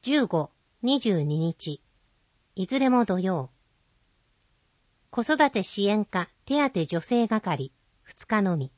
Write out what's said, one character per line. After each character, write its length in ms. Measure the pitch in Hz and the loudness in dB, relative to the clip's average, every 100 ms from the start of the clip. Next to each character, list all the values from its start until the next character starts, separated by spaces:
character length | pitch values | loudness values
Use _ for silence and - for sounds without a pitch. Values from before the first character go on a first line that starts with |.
十 240 | - 294 233 | 0 0 2
五、 260 | 165 147 _ _ _ | -2 -4 _ _ _
二 180 | 240 277 | -2 0
十 220 | 233 175 | 2 0
二 180 | 147 151 | 0 0
日、 420 | 165 - - 143 _ _ _ _ _ _ _ | -2 -4 -10 -12 _ _ _ _ _ _ _
い 120 | - 185 | -8 -4
ず 120 | 262 | 0
れ 100 | 262 | 4
も 160 | 247 | 4
土 140 | 226 185 | 2 0
曜。 320 | 185 175 127 _ _ _ _ _ _ _ _ _ _ _ _ _ _ _ _ | 0 -2 -6 _ _ _ _ _ _ _ _ _ _ _ _ _ _ _ _
子 120 | - | -6
育 280 | 233 302 285 | 0 2 4
て 140 | 226 | 2
支 220 | 190 - 202 | -4 -2 0
援 180 | 214 | 2
課、 260 | 208 185 170 _ | 0 -4 -6 _
手 260 | - 285 277 | -4 0 0
当 100 | 202 | -2
助 180 | 160 170 | -2 -4
成 260 | - 240 226 | 0 0 2
係、 460 | 220 190 151 135 _ _ _ - | -2 -2 -4 -6 _ _ _ -20
二 160 | - - | -20 -4
日 160 | 214 | 0
の 140 | 196 165 | 2 0
み。 160 | 131 | -4